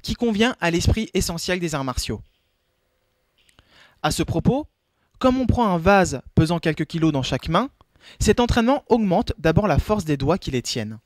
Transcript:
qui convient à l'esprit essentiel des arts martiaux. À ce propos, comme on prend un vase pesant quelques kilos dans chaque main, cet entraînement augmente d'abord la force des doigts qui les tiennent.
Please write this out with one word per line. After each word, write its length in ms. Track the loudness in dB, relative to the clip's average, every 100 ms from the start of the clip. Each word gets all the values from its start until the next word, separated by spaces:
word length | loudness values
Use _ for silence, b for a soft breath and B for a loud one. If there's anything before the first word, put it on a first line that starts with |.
qui 140 | -8 -4
convient 400 | -2 0 0 0
à 100 | -2
l'esprit 380 | 0 0 0 -2
essentiel 460 | -4 -4 -6 -4 -4
des 160 | -2 -4
arts 80 |
martiaux. 380 | -4 -6 -6 -8 -10 _ _ _ _ _ _ _ _ _ _ _ _ b b b b b
À 80 | -4
ce 140 | -2
propos, 440 | -2 0 0 0 -4 _ _ _ _ _
comme 200 | 0 2
on 60 | 0
prend 220 | 0 0
un 100 | 2
vase 440 | 4 4 4 -4 -2 0
pesant 240 | 2 0
quelques 260 | -2 -4 -6
kilos 260 | 0 0
dans 120 | 0
chaque 260 | -2 -4 0
main, 200 | -2 -2 _ _ B B B
cet 200 | 0 2
entraînement 440 | 2 2 2 0 2
augmente 440 | 2 2 0 0 -2
d'abord 300 | 2 2 2
la 120 | 0
force 260 | 0 -2 -2
des 120 | -2
doigts 200 | 0 -2
qui 140 | -2
les 100 | -6
tiennent. 380 | -4 -6 -8 -12